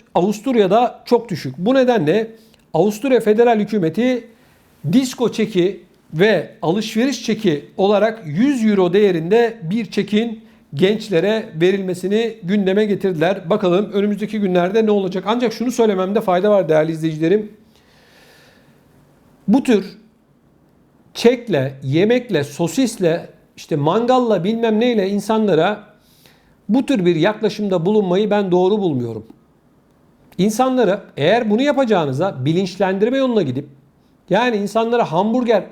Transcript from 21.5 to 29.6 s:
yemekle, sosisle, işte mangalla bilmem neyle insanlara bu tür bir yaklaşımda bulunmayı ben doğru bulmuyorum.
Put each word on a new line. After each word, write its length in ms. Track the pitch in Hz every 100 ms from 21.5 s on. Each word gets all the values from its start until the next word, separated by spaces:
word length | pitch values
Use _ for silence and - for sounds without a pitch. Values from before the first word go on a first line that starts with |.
| 151 131 -
yemekle, 600 | 131 151 208 247 240 165
sosisle, 840 | 143 - 170 262 254 - 170 165 - - _ -
işte 200 | - 156
mangalla 680 | 147 208 240 254 240 196
bilmem 360 | 180 226 226 214
neyle 300 | 247 226 185
insanlara 720 | 202 202 220 208 156 180 208 - _ _ _ - _ _ _ -
bu 160 | 247 -
tür 200 | 247 175
bir 100 | 160
yaklaşımda 680 | 190 214 214 208 202 185 170
bulunmayı 440 | 214 185 180 214
ben 220 | 208 196
doğru 260 | 180 185 214
bulmuyorum. 480 | 185 131 117 110 - - _ _